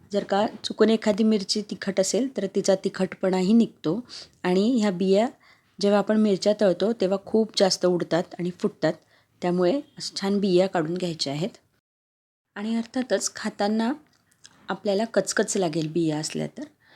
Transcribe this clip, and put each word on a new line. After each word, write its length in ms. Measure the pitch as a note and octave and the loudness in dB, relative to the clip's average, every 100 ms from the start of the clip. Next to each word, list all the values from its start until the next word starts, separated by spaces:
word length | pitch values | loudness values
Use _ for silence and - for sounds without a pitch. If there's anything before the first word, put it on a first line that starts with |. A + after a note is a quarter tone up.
| - | -6
जर 120 | G3+ | -4
का 220 | F#3+ G3 A3 - | 0 0 0 -4
चुकून 260 | - - G#3+ | -6 2 4
एखादी 340 | A3 A3 G3+ | 4 2 2
मिरची 380 | A3 G#3+ F#3+ G#3+ G3+ | 2 2 0 -6 -6
तिखट 280 | F#3 - F#3 | -8 -4 0
असेल 300 | F#3+ F#3+ C4 A#3 | 0 0 -2 -4
तर 80 | G3 G3+ | -4 -2
तिचा 200 | F#3 F#3+ | 0 0
तिखटपणाही 720 | G3 - F#3 - F#3+ F3+ F#3 | 0 -2 -4 -2 -2 2 4
निघतो 460 | A#3 A3 - D3+ F#3+ - - - _ | 4 4 0 -4 -4 -6 -16 -20 _
आणि 260 | F3+ F3+ G#3+ | 0 2 2
ह्या 200 | B3+ G#3 | 2 0
बिया 360 | F3 F#3+ F#3+ B3 - _ _ _ - | 0 2 2 2 -4 _ _ _ -2
जेव्हा 200 | G3+ G3+ | 2 2
आपण 180 | G3+ A3 | 2 2
मिरच्या 360 | G#3+ F#3 G3+ G#3+ | 2 2 2 2
तळतो 300 | G#3 F3 G3 | 2 2 0
तेव्हा 240 | A#3 F#3 G3 - | 0 0 -2 0
खूप 340 | A3 A3 - | 0 0 2
जास्त 260 | F#3 - F3+ | 0 2 0
उडतात 500 | F3 E3+ D#3+ F3+ - | 0 0 -2 -2 -6
आणि 120 | F3 F3 | -8 -4
फुटतात, 340 | G3+ - D#3 F3 _ _ _ - | -6 -2 -4 -4 _ _ _ -8
त्यामुळे 380 | F3+ F3+ F3+ C#4+ D4 - | -2 0 2 0 -4 -12
असं 220 | - - | -12 -6
छान 180 | G3 G3+ | -4 0
बिया 280 | G3 F3 F#3+ | 2 2 2
काढून 260 | F#3+ D#3 | 0 -4
घ्यायच्या 400 | F3+ F3+ D#3+ C#3 | -4 -6 -6 -6
आहेत. 260 | C#3+ G3 - _ _ _ _ _ _ _ _ _ - | -4 -6 -8 _ _ _ _ _ _ _ _ _ -10
आणि 200 | G#3+ A3+ | -4 -4
अर्थातच 560 | A3+ B3+ B3+ G3+ - - | -4 -6 -2 -2 -2 -6
खाताना 560 | A3 - G#3 A3 A3+ D4 _ _ _ _ - _ - | -8 -2 0 0 0 -4 _ _ _ _ -20 _ -8
आपल्याला 360 | F#3+ G#3 G3 A3+ | -6 -2 0 0
कचकच 520 | - F#3+ - G#3+ G3+ | -2 0 0 -2 0
लागेल 340 | F3+ D#3 D#3 | -2 -2 -2
बिया 260 | D#3+ E3 D3+ | -2 -2 -2
असल्या 300 | D#3 D#3 D3+ | -4 -6 -8
तर, 160 | - D4+ _ _ | -10 -18 _ _